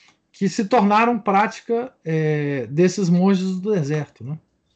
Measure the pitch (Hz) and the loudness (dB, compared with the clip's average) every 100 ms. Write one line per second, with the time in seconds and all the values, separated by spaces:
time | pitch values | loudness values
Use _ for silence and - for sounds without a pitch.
0 | _ _ _ - 196 - 202 247 202 208 | _ _ _ -4 -4 -2 0 2 4 4
1 | 233 240 - 196 220 - - 233 262 _ | 2 0 0 2 0 -4 -6 -6 -6 _
2 | 160 160 156 151 143 139 113 143 185 196 | -4 -2 0 0 -2 -4 -4 2 2 2
3 | 180 175 190 190 190 185 202 202 139 151 | 2 4 4 2 0 -4 -2 -2 -2 -4
4 | 143 - 120 156 _ _ _ | -6 -12 -12 -12 _ _ _